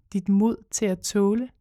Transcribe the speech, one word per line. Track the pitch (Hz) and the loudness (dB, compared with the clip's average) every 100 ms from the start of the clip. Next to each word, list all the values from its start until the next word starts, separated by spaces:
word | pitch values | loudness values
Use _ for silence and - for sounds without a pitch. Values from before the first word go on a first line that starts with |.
| _ | _
dit | 202 - | -6 0
mod | 196 220 226 - | 2 2 0 -8
til | - 214 | -4 -4
at | 185 | -4
tåle | - 208 202 220 254 _ | -4 0 2 0 -4 _